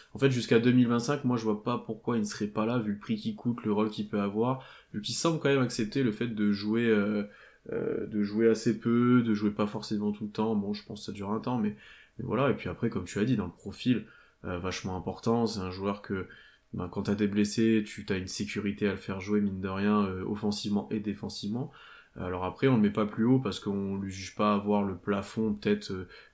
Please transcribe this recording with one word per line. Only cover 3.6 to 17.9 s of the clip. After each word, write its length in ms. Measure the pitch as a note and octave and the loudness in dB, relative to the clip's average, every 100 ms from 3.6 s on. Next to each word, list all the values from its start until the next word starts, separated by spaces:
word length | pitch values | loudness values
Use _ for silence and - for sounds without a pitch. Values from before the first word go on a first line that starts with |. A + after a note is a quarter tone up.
| A2 | 0
le 80 | |
rôle 160 | G#2 G#2+ | 2 0
qu'il 180 | G#2 G#2 | -2 -4
peut 140 | G#2 | -2
avoir, 420 | G2+ G#2 A#2+ C3 - - - | 0 0 0 0 -6 -20 -12
vu 80 | G#2+ | -8
qu'il 140 | A2+ A#2+ | -4 -2
semble 240 | E3 D#3 | 0 0
quand 100 | C#3 | 2
même 120 | C#3 | 2
accepter 420 | B2+ - G#2+ C#3 | 2 0 -2 0
le 80 | B2+ | 0
fait 140 | G#2 A#2+ | 0 -2
de 240 | G#2+ G#2 | 0 2
jouer, 340 | G2 G#2+ A2+ A#2 | 2 0 2 4
euh, 380 | G#2+ G2+ G#2 G2+ - - _ - | 4 4 0 -4 -10 -20 _ -8
euh, 320 | - - - G#2 | -4 -2 -4 -4
de 140 | G#2+ | -2
jouer 260 | G2+ G#2+ A2+ | 0 4 4
assez 320 | A2 A#2+ G#2 | 4 2 0
peu, 440 | A#2 A#2+ B2 B2 | 2 2 6 6
de 100 | A#2 | 4
jouer 180 | G#2 G#2 | 2 2
pas 160 | G#2 G#2 | 0 -2
forcément 440 | G#2+ - G#2+ G#2 | -4 -4 -2 -2
tout 140 | G#2 G#2+ | -2 -6
le 60 | |
temps. 240 | G#2+ A2 G#2+ | -2 0 0
Bon, 180 | G2+ | -2
je 120 | G#2 - | -4 -8
pense 160 | G#2+ | -12
que 40 | - | -10
ça 40 | |
dure 200 | G2+ G2 | -8 -4
un 80 | G#2+ | -4
temps, 180 | - B2+ | -2 -2
mais, 180 | G#2 G#3+ - - - - | -2 -4 -12 -20 -18 -10
mais 80 | C3 | -4
voilà. 240 | A2 C#3 | 0 2
Et 40 | G#2 | 0
puis 140 | - | -4
après, 200 | E2+ A#2 | -4 -2
comme 160 | G2+ F2 | -2 -4
tu 140 | G2+ | -2
as 60 | A#2 | 0
dit, 100 | A2 | 0
dans 120 | F2 | -2
le 40 | |
profil, 540 | - G#2 G2 B2 A2+ - - - _ F#2 | -8 -12 -4 0 0 -2 -16 -20 _ -8
euh, 140 | F2+ | -4
vachement 360 | F#2 - G2+ F#2 | -4 -4 -4 -6
important, 520 | F#2 - A#2 A#2 A2+ | -6 -4 0 2 0
c'est 120 | G2+ | -2
un 120 | F#2 | -6
joueur 320 | F#2 G2 G2+ | -4 -4 -4
que, 240 | - F#2+ - - - _ _ | -4 -6 -6 -12 -20 _ _
ben, 140 | - F2+ | -8 -6
quand 160 | G2+ | -4
t'as 120 | G2+ G2+ | -2 2
des 120 | G#2 | 2
blessés, 560 | G2+ G#2 A#2 A2+ A2 | 2 0 2 4 4
tu, 200 | G#2+ | 0